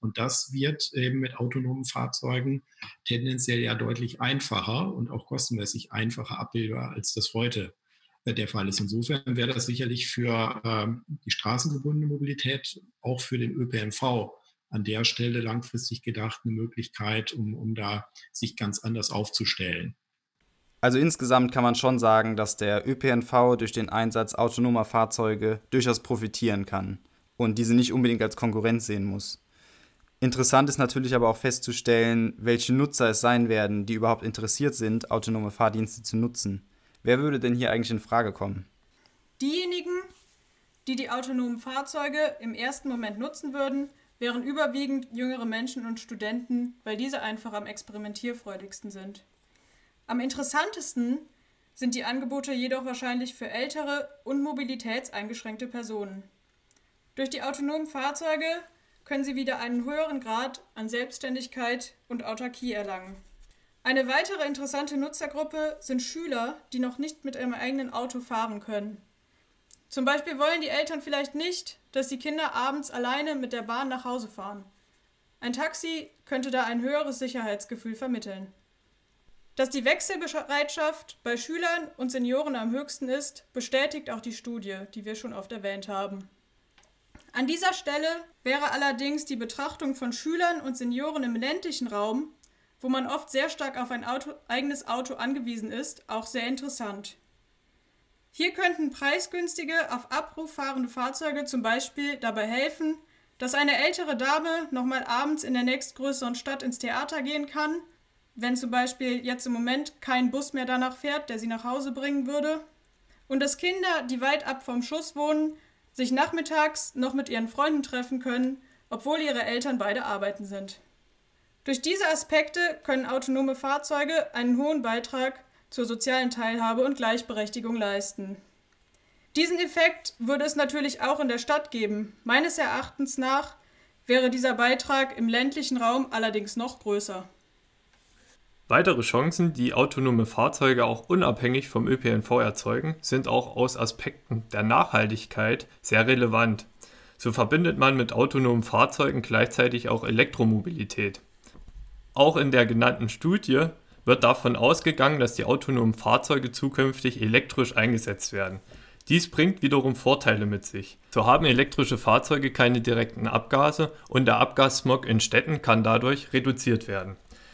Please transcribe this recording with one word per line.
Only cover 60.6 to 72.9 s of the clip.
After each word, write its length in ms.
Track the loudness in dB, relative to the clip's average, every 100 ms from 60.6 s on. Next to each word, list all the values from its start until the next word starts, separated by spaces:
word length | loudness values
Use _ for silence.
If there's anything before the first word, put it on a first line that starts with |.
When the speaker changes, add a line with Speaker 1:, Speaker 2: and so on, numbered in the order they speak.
| _
Speaker 3:
an 140 | -10 -6
Selbstständigkeit 1080 | -4 -6 -8 -6 -6 -6 -6 -4 -4 -6 -18 -10
und 160 | -8
Autarkie 480 | -6 -6 -8 -8 -6
erlangen. 440 | -4 -6 -8 -12 -18 -20 -20 -20 _ _ _
Eine 260 | 2 2 4
weitere 360 | 2 0 -2 -4
interessante 500 | -4 -4 -4 -2 -2
Nutzergruppe 800 | -4 -4 -6 -4 -4 -4 -4 -6
sind 240 | -4 -4
Schüler, 540 | -4 -6 -4 -4 -4 -8 _
die 60 | -4
noch 200 | -4 -4
nicht 260 | -8 -8
mit 120 | -10 -6
ihrem 180 | -6
eigenen 380 | -4 -4 -4 -4
Auto 280 | -4 -6 -8
fahren 400 | -4 -4 -2 -6
können. 360 | -6 -6 -6 -12 _ _ _ _ _ _ _ -20 _
Zum 160 | -2
Beispiel 360 | 0 0 -2 0
wollen 200 | 0 2
die 80 | 0
Eltern 320 | -2 -2 -6
vielleicht 360 | -4 -4 -4 -4
nicht, 420 | -4 -4 -10 -18 _
dass 160 | -4 -4
die 100 | -6
Kinder 340 | -6 -4 -4
abends 380 | -2 -2 -2 -6